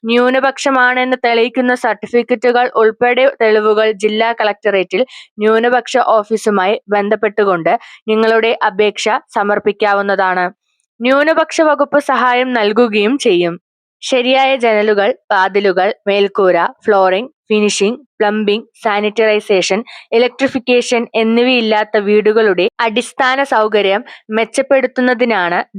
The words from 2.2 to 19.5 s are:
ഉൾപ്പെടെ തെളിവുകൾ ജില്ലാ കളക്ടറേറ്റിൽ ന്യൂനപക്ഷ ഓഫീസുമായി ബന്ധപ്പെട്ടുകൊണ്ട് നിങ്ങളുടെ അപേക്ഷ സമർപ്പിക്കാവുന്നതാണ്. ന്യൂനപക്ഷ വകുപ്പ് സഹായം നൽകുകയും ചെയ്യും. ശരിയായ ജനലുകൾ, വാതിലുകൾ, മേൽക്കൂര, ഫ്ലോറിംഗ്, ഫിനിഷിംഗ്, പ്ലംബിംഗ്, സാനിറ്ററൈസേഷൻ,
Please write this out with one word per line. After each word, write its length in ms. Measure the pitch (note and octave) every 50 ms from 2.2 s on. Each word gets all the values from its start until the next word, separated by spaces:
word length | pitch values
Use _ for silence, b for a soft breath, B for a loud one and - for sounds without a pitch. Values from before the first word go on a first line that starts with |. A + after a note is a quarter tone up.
| A#3 A#3 B3 A3 - B3 A#3+ A#3+ B3 - -
ഉൾപ്പെടെ 500 | A#3 A3 A3 G#3+ - B3 A#3+ B3 B3 C4 C#4 -
തെളിവുകൾ 520 | - A3+ G#3+ G#3+ G#3+ G#3+ G#3+ G#3+ G#3+ A3 A3
ജില്ലാ 380 | G#3+ F#3+ G#3+ G#3 G#3+ A3 A3+ A#3
കളക്ടറേറ്റിൽ 680 | A3+ - G#3+ G#3 G3+ _ - G#3 G3+ F#3+ F3 - F#3+ G3 B3+ B B B B B B G#3
ന്യൂനപക്ഷ 560 | G#3 G#3+ A3 A3+ A#3 A#3+ B3+ A#3+ A#3+ - - B3 -
ഓഫീസുമായി 680 | - A3 G#3+ G#3 - A3 G3+ - A3 G#3 G3 F#3 G3 A3 - _ G3
ബന്ധപ്പെട്ടുകൊണ്ട് 840 | G#3 G3+ G3+ G#3 G#3+ G#3 A3+ G#3 G#3 A3 G3+ G3 F3+ E3+ D#3+ E3+ A3 A#3+ B B B B B
നിങ്ങളുടെ 440 | A3 A3 A3 A3+ A3 A3+ A3+ A3 A3+ A#3+ - -
അപേക്ഷ 440 | G#3 F#3+ G3 G#3+ G#3 G#3 - - A3 A3+ C4+ _ _
സമർപ്പിക്കാവുന്നതാണ്. 1160 | - A3+ G3+ G3+ G#3 G3+ - G#3 G3+ G3+ G#3+ G3+ G3+ G3+ G3 G3+ G3 F#3+ F#3+ F#3 F3+ F#3 F3+ F3+ - _ _ _ _ _ _ _ _ -
ന്യൂനപക്ഷ 640 | A#3 B3+ C4+ C#4+ D4 D#4+ D#4+ D#4+ D#4+ - - E4
വകുപ്പ് 380 | D#4+ D4+ C#4+ B3+ C#4+ C#4 C#4 D4
സഹായം 500 | - - C4 A3+ B3 B3 B3 B3 B3+ B3+ B3
നൽകുകയും 600 | A3+ G#3 G#3 G#3 A#3 B3 A3+ G#3 G#3+ G3+ A3 C#4
ചെയ്യും. 380 | C#4 - A#3 F3+ F3 F3 E3+ E3+ - _ _ _ _ _ _ _ _ -
ശരിയായ 480 | - C4 B3 A#3+ B3+ C4 C4 C4+ C4 C4+
ജനലുകൾ, 540 | B3 A#3+ A3+ G#3+ G#3 G#3 G#3+ G#3 G3+ G3 A#3 - _ _
വാതിലുകൾ, 640 | - G#3 F#3+ F#3+ G3 F#3+ G3+ G3+ G3 F3 F#3 F#3 G#3 - _ -
മേൽക്കൂര, 520 | G3+ G3 G3+ G3+ G3 G3+ G#3 F#3+ F#3 E3+ E3+ F3 - C4+ _
ഫ്ലോറിംഗ്, 520 | - A3+ G#3 F#3+ F#3+ F#3 F#3 G3+ B3+ C#4 _ _ _
ഫിനിഷിംഗ്, 540 | - G#3+ G#3+ G#3 G3+ - - G3 G#3 B3 - - _ _
പ്ലംബിംഗ്, 540 | - G#3+ G#3 G#3+ G#3+ G#3+ G3+ G#3 A3+ A3 _ _
സാനിറ്ററൈസേഷൻ, 1040 | _ - A3 G3+ G#3 G#3+ G#3 G#3 A3+ A3 A3 G#3 G#3 - -